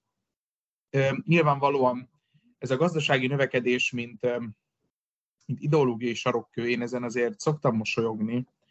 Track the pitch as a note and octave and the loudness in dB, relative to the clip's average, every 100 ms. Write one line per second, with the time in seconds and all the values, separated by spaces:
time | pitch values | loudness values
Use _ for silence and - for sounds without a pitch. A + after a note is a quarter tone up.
0 | _ _ _ _ _ _ _ _ _ C3+ | _ _ _ _ _ _ _ _ _ 0
1 | C3+ C3 - E3+ D3+ C#3 C#3 C#3 B2+ B2 | 0 0 2 4 4 4 2 4 2 0
2 | B2+ _ _ _ _ - A#2+ C3 E3+ D#3+ | -8 _ _ _ _ -10 -2 0 2 0
3 | D3 C3+ B2+ C#3 C3 C3 A#2+ B2 - B2 | 2 2 2 0 0 0 0 0 0 -4
4 | A#2+ A2 B2 A#2+ A#2 G#2 _ _ _ _ | -8 -4 -4 -2 -6 -12 _ _ _ _
5 | _ _ _ _ - B2+ D#3 D#3 C3+ A#2 | _ _ _ _ -10 -6 0 2 2 0
6 | A#2+ A2+ C3 A#2+ A2 - A#2 A#2+ A#2+ B2 | -4 -2 -2 -2 -4 -6 -2 -2 -2 -4
7 | B2 A#2+ A#2+ G#2+ - D3+ C#3 A2+ A2 - | -4 -2 -2 -2 -2 0 0 0 -2 -2
8 | A2+ A2 A2 A#2+ B2+ _ _ | -2 -2 -4 -4 -6 _ _